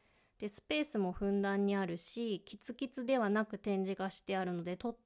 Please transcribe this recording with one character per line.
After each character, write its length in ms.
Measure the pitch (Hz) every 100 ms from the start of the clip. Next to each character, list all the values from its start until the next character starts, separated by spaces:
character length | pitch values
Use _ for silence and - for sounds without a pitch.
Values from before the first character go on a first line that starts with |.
| _ _ _ -
で、 120 | 208
ス 120 | -
ペ 200 | - 302
ー 20 |
ス 140 | 302 214
も 160 | 185
ふ 180 | 185 196
ん 100 | 202
だ 140 | 196 196
ん 100 | 202
に 100 | 196
あ 100 | 185
る 100 | 170
し、 440 | - 233 233 185 -
キ 120 | 208
ツ 160 | -
キ 160 | 240 262
ツ 160 | - 240
で 120 | 262
は 120 | 208
な 160 | 208 214
く 120 | 202
展 260 | 214 196
示 120 | 190 196
が 140 | 190
し 100 | -
て 160 | - 190
あ 80 |
る 80 | 180
の 120 | 175
で、 120 | 170 185
と 160 | 240
っ 60 | 233